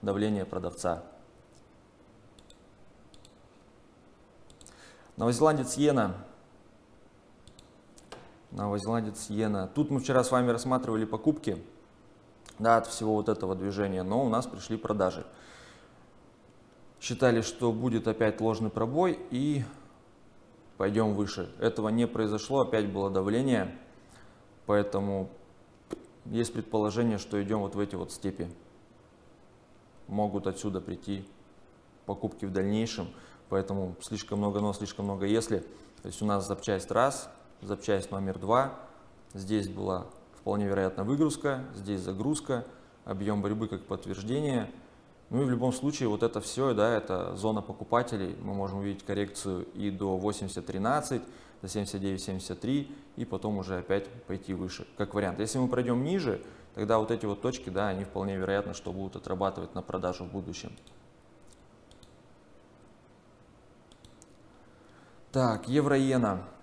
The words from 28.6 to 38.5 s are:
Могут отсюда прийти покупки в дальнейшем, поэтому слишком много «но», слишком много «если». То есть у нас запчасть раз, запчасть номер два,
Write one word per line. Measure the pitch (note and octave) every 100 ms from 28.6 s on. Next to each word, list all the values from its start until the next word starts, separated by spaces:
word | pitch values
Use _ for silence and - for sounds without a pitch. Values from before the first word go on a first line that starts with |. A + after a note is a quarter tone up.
| - - - - - - - - - - - - - - -
Могут | G2+ G#2 G2 F#2
отсюда | F#2+ G#2+ F#2
прийти | F2+ F2+ - G2 F#2+ - - - - - - - -
покупки | G2+ G#2+ - G2
в |
дальнейшем, | F#2+ G2 G#2+ A2+ - F2 - - - -
поэтому | G2 F#2+ G2 F#2 F2+
слишком | - G#2+ - G#2
много | G#2 G2+
«но», | G#2
слишком | G2+ G#2+ - G2+
много | G2 G2
«если». | A2 A2 G2+ - - - -
То | -
есть | F2
у | G#2+
нас | G2+ F#2+
запчасть | G2 - G2 -
раз, | A2 C3 C3+ - - - -
запчасть | G2 G2+ - G2 F#2+
номер | G2 G2 F#2+
два, | F#2+